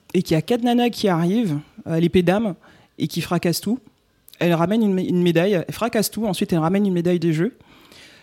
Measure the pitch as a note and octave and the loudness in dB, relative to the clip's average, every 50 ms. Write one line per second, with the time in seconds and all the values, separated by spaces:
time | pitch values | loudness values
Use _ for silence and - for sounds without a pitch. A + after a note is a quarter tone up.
0 | _ _ - F#3 F3 - E3+ D#3 - - A#3+ A#3 A#3+ A#3+ A#3+ A#3+ A#3+ A#3+ - - | _ _ -4 -2 0 2 0 0 0 0 -2 0 0 0 2 2 2 0 -2 0
1 | - G3 F3 D#3+ E3+ E3+ G3+ A#3+ A#3 F3 D3 D3 - - _ - - - C3 E3 | 0 0 0 2 0 0 0 0 0 0 -2 -4 -6 -10 _ -18 -8 -4 -2 0
2 | E3+ E3+ - F#3+ E3+ F3 F#3 G#3+ A#3 G3+ - _ _ - - - _ _ _ - | 0 2 2 4 4 4 2 0 0 -4 -6 _ _ -20 -20 -20 _ _ _ -6
3 | - - - F3 D3+ - F3+ E3 - F3 E3 - - G3+ A3+ - _ - _ _ | -6 -4 -4 -6 -4 -2 -2 0 0 0 -2 -2 -2 -4 -4 -4 _ -16 _ _
4 | _ _ _ _ _ - - - - F3 E3+ D#3+ E3+ F3+ G#3+ A#3 A3 G3+ F#3+ F#3 | _ _ _ _ _ -20 -6 -2 0 0 2 2 2 0 2 2 2 2 0 0
5 | - - F#3 F3 F3 F3 E3 E3 F3 G#3 G3+ E3 - - - - G#3+ A#3+ - A3 | 0 0 0 2 2 4 2 2 2 2 0 0 -2 -4 -6 -4 -4 -2 0 -2
6 | G3 - - G#3 A3+ G#3 F3 - G#3 - F#3 D#3+ D#3 E3+ G3 G3+ G#3 G3 F3+ E3+ | -2 -2 -4 -4 -4 -4 -2 -2 -2 -2 0 0 0 0 2 2 2 2 0 0
7 | E3+ F3+ F3+ E3+ E3 E3+ D#3 D#3 F3 A#3+ - _ - _ - - - - - - | 0 0 0 0 0 0 0 0 -2 -2 -4 _ -20 _ -20 -20 -20 -20 -20 -20
8 | - - - - | -20 -20 -20 -20